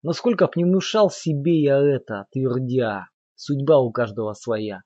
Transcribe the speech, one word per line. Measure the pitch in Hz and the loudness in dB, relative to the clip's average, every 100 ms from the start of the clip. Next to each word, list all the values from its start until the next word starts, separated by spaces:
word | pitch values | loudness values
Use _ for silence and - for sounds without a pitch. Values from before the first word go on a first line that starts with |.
Но | 147 | -6
сколько | 165 247 214 180 | -2 -2 2 0
б | - | 2
ни | 175 | 2
внушал | 190 - 220 202 | 0 0 2 2
себе | - 170 147 147 165 | 0 -4 -2 2 2
я | 143 139 | 4 4
это, | 143 135 - 104 101 | 4 0 -4 -10 -6
твердя, | 135 131 120 127 127 117 101 90 _ _ _ | -4 -2 -2 -2 -2 -2 -4 -12 _ _ _
судьба | - 143 139 151 | -6 -4 4 4
у | 123 | 4
каждого | 110 117 107 107 | -2 -4 -4 -6
своя. | 104 - 110 107 95 | -8 -6 -4 -4 -8